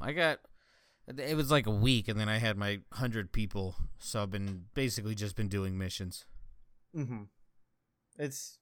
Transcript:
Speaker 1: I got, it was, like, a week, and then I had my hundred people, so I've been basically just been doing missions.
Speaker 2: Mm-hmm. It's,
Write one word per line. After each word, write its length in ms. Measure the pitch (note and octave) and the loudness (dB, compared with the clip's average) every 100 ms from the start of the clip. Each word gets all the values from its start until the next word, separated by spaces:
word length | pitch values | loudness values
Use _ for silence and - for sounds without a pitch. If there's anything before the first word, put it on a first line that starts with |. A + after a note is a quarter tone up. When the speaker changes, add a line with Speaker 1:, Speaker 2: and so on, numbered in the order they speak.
Speaker 1:
I 120 | - | -4
got, 280 | D#3 D#3+ C#3+ - - _ _ _ _ - | 2 2 2 -8 -20 _ _ _ _ -14
it 300 | C3 C#3 D#3 | -8 -2 2
was, 140 | C#3 | 6
like, 160 | D3 A2 | 6 6
a 40 | |
week, 380 | G#2 A2+ A#2+ G2+ | 4 6 6 2
and 100 | G#2+ | 0
then 100 | G#2+ | 2
I 100 | A2 | 2
had 180 | A2+ G2+ | 2 0
my 240 | G2+ G2+ - | 0 -2 -6
hundred 380 | - B2+ A2+ F#2+ | -4 -2 -2 0
people, 440 | - G#2 G2+ F#2 - - - | 0 0 0 -2 0 0 0
so 240 | - A2 | -6 -4
I've 80 | G2+ | -2
been 340 | G2+ G2 F#2+ F#2 | -2 -4 -6 -6
basically 400 | - C3 A#2 G#2+ | -2 0 0 -4
just 220 | G#2 G#2 G2+ | -2 -4 -2
been 120 | G#2 | 0
doing 300 | G2+ F#2+ F#2+ | 0 0 -2
missions. 460 | F#2 - F#2 - - - - - - - _ E3 | -4 -4 -8 -8 -14 -14 -14 -18 -20 -20 _ -6
Speaker 2:
Mm-hmm. 280 | B2 A#2 G2+ _ - _ _ _ _ _ _ - | -6 -6 -10 _ -20 _ _ _ _ _ _ -8
It's, 400 | D3 C3+ - - | -8 -6 -12 -16